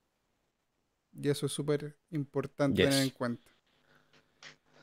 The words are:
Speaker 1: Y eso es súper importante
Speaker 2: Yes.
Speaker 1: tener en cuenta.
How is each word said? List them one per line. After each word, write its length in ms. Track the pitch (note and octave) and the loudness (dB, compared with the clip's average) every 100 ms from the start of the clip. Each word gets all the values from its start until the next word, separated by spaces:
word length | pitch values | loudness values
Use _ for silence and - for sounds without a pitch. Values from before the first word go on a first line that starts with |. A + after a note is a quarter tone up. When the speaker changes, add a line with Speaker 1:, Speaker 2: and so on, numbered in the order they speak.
| _ _ _ _ _ _ _ _ _ _ _ | _ _ _ _ _ _ _ _ _ _ _
Speaker 1:
Y 180 | - C#3+ | -6 -4
eso 160 | C#3 C#3+ | -2 -4
es 40 | |
súper 460 | - D3 C#3+ D3+ - _ | -4 -2 -4 -4 -14 _
importante 720 | D#3 C3+ C#3 C3+ - C#3+ - | -6 -4 -4 -6 0 2 4
Speaker 2:
Yes. 60 | C#3 | 4
Speaker 1:
tener 140 | C#3 | 4
en 60 | C3+ | 2
cuenta. 400 | - B2 A#2+ - _ _ _ _ _ _ _ _ _ - - _ - | -2 -6 -6 -12 _ _ _ _ _ _ _ _ _ -20 -20 _ -20